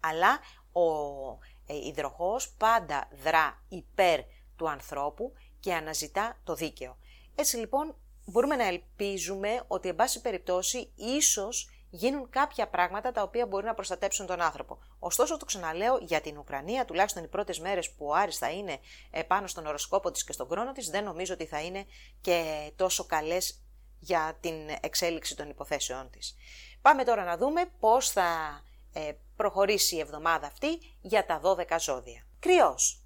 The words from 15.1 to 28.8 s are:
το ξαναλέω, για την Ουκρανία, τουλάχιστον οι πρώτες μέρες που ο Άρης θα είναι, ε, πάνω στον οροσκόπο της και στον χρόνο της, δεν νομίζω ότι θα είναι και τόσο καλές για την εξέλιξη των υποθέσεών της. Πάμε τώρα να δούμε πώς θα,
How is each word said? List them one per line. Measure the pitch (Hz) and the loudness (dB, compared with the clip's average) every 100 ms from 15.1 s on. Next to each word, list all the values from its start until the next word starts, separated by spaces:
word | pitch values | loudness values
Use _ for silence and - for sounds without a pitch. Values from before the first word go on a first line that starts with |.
| - 294 311 | 0 2 0
το | |
ξαναλέω, | - 196 165 165 220 262 | -4 -6 -4 -2 0 0
για | 165 160 | 2 -2
την | 156 147 | -2 -12
Ουκρανία, | 143 139 151 254 | -10 -8 -4 -4
τουλάχιστον | 240 165 202 - | -2 2 0 0
οι | 160 | -6
πρώτες | 185 202 160 | -6 -4 -6
μέρες | 170 190 160 | -2 -4 -4
που | - 147 | -8 0
ο | |
Άρης | 151 202 - | 2 2 -2
θα | - | -4
είναι, | 175 196 139 - - - | -4 -8 -10 -12 -20 -10
ε, | - | -8
πάνω | - 190 190 | -2 -2 -2
στον | - 156 | -10 -8
οροσκόπο | 147 - 196 185 | -6 -2 0 0
της | - | -4
και | - | -8
στον | 151 127 | -8 -6
χρόνο | 175 240 | -4 -4
της, | 269 196 | -6 -4
δεν | 175 | -4
νομίζω | 208 165 185 | -4 -6 -6
ότι | 185 160 | -6 -6
θα | 151 | -6
είναι | 165 190 196 - - - | -6 -10 -12 -18 -20 -8
και | - 175 160 151 151 - | 2 2 2 -6 -8 -2
τόσο | 185 - 175 | 0 0 0
καλές | 156 156 180 185 - - - - - | 0 0 -2 -2 -8 -20 -20 -20 -20
για | 151 170 160 160 | -2 0 0 -4
την | 170 160 151 151 | -8 -8 -10 -8
εξέλιξη | - - 170 165 - - | -4 -2 -2 -2 -8 -10
των | 147 | -12
υποθέσεών | 143 143 147 - 127 131 | -10 -6 -4 -4 -8 -12
της. | - - - - - - - | -14 -16 -16 -20 -20 -20 6
Πάμε | 285 294 | 8 8
τώρα | 247 226 | 6 2
να | 175 170 | 2 0
δούμε | 254 320 349 - | 2 2 -2 2
πώς | 220 240 254 | 6 6 4
θα, | - 175 165 156 147 - - | 2 2 0 -6 -10 -20 -20